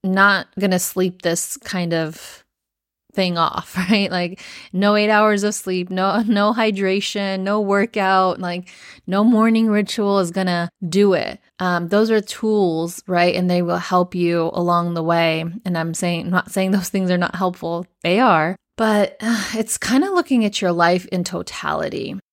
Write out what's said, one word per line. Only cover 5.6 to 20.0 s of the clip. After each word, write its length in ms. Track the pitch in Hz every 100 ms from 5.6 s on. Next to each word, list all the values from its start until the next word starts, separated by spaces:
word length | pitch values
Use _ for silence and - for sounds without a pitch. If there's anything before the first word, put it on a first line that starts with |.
| - 185 180
no, 320 | 185 190 202
no 300 | 220 208 208
hydration, 880 | 214 220 196 190 196 - 208 196 190
no 200 | 190 214
workout, 800 | 202 202 226 214 190 190 190 -
like, 280 | 185 175 180 - - - -
no 180 | 190
morning 440 | 220 220 226 226 226
ritual 500 | 208 202 - 202 196
is 120 | 180
gonna 380 | 185 185 175 170 _ 180
do 280 | 180 202
it. 260 | 175 - - _ _
Um, 300 | 180 175 170
those 220 | 202 220
are 100 | 220
tools, 840 | 208 - 220 214 185 160 170 170 -
right? 280 | 180 175
And 140 | 180 180
they 140 | 180
will 160 | 175 175
help 360 | 170 185 180
you 360 | 180 175 170 165
along 420 | - 175 175 175
the 80 | 170
way. 420 | 160 170 165 160 165 175
And 140 | - 170
I'm 160 | 165
saying, 360 | 165 175 170 170
not 200 | 180 -
saying 220 | - 190
those 160 | 196 180
things 220 | 190 185
are 80 | 180
not 180 | 175 175
helpful. 500 | 185 180 165 170 180 _
They 180 | 170 190
are. 360 | 247 170 156 190 _ -
But, 400 | 220 208 202 -
uh, 300 | 220 226 196
it's 240 | 220 220 -
kinda 320 | - 254